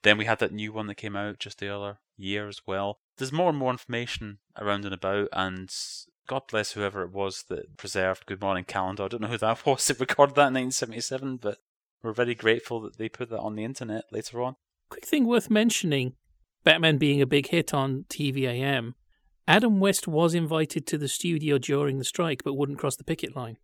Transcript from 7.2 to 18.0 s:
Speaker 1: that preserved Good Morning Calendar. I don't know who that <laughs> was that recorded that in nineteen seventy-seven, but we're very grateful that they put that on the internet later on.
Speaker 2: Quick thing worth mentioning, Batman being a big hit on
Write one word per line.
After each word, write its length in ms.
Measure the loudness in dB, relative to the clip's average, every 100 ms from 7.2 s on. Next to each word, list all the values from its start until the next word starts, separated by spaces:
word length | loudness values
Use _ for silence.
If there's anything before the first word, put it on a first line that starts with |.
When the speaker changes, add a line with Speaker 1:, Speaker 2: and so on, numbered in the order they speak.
| -4 -6 -8
Speaker 1:
that 280 | -10 -10 -14
preserved 480 | -6 0 0 0 -6
Good 160 | -4
Morning 220 | -2 -2
Calendar. 400 | -2 -2 -2 -2
I 40 | -6
don't 120 | -4
know 60 | -6
who 100 | 0
that 280 | 0 2 2
<laughs> 0 |
was 200 | 2 2
that 120 | 0
recorded 360 | -2 6 6 8
that 120 | 4
in 60 |
nineteen 180 | 4 -2
seventy-seven, 680 | -2 -4 -6 -6 -6 -6 -6
but 200 | -6 -6 _ _ _ _
we're 120 | -6
very 200 | -2 -2
grateful 480 | 2 4 4 0 -8
that 160 | -8 -8
they 120 | -8
put 200 | -8 -8
that 100 | -6
on 160 | -6 -6
the 80 |
internet 420 | -8 -8 -8 -8 -6
later 300 | -8 -8 -6
on. 140 | -6 -8 _ _ _
Speaker 2:
Quick 160 | -18 -2
thing 220 | 2 4
worth 220 | 2 4
mentioning, 640 | 4 4 2 2 2 0 -6 _ _ _ _
Batman 340 | 4 6 6 6
being 240 | 4 4
a 60 | 4
big 220 | 2 2
hit 240 | 0 2
on 320 | 0 0 -2